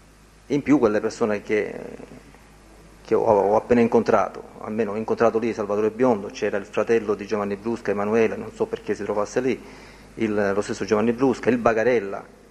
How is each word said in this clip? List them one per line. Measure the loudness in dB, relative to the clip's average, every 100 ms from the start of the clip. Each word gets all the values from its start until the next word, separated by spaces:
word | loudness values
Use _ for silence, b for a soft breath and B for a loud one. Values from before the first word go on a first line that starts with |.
| -20 -20 -20 -18 -4
in | -2
più | 2 4
quelle | 4 2
persone | -2 -2 -2 -2
che, | -2 -2 -2 -6 -12 -14 -18 -20 -20 -20 -20 -20 -20 -20 -20 -14 -2
che | 2
ho, |
ho | 4 4 6 2
appena | 4 4
incontrato, | 4 4 4 2 2 -4 -16 -14
almeno | -8 -4 -4
ho | -4
incontrato | -4 2 2 2
lì | -2
Salvatore | -4 -2 0 0
Biondo, | 2 2 2 -2
c'era | -4 -2 -2
il | -6
fratello | -4 2 2 2
di | -4 -2
Giovanni | -4 -4 -4
Brusca, | -4 -6 -2
Emanuele, | -2 0 2 2 0
non | -8
so | -6 -4
perché | -4 -4
si | -4
trovasse | -2 -2 -2 -2
lì, | -2 -4 B B B B B -4
il, | -2 0 0
lo | 0
stesso | -4 -4
Giovanni | 0 2 2
Brusca, | 2 2 0 0
il | 2
Bagarella, | 2 2 2 2 0 -8 -12 -20 -20